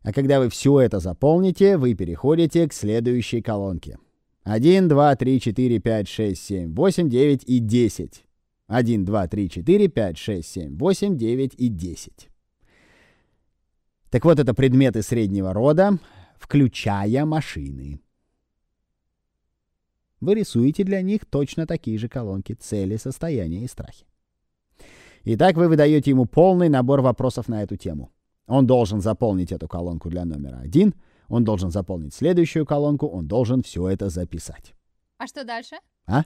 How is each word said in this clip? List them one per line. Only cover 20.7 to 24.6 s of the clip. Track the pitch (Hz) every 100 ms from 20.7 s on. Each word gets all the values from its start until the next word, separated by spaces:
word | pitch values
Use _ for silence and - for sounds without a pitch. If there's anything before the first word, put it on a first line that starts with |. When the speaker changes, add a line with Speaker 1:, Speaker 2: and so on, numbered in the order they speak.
| 151
Speaker 1:
для | 190 196
них | 185 214 -
точно | 139 143 - 165
такие | 170 - 110
же | 113
колонки: | 135 110 95 -
цели, | 110 - 104 95 110
состояния | 131 131 165 139 85 85
и | 123
страхи. | - - - _ _ _ _ _ _